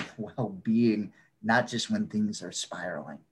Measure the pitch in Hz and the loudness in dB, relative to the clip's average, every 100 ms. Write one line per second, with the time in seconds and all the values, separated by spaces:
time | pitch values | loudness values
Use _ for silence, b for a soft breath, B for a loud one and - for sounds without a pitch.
0 | - - 101 - 107 95 113 113 117 104 | -2 -8 -10 -4 -4 -4 2 6 6 4
1 | 98 b b _ 107 120 120 120 - 107 | 0 b b _ 2 4 4 -2 -2 -2
2 | 107 107 104 104 90 - - - 90 78 | 0 0 0 -2 -8 -8 -8 -8 -6 -6
3 | 73 71 _ | -8 -14 _